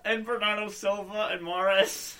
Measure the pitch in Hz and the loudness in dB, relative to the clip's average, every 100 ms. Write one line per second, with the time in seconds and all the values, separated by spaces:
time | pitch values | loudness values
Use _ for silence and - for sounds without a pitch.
0 | 214 220 220 233 208 208 214 202 202 202 | -2 -2 -2 0 0 0 -4 -4 -2 -2
1 | 190 208 214 180 170 180 190 196 202 - | -2 -2 -2 -2 -4 0 4 6 4 2
2 | - - | -10 -14